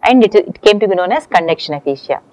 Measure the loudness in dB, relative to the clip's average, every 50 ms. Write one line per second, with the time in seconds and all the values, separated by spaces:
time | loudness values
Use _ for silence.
0 | 0 2 4 4 4 4 2 0 0 0 -10 0 2 2 2 2 0 -2 0 -2
1 | -2 -2 -4 -4 -6 _ -2 -2 -2 -2 -6 -6 -6 -10 -10 -8 -6 -6 -6 -6
2 | -6 -8 -8 -8 _ _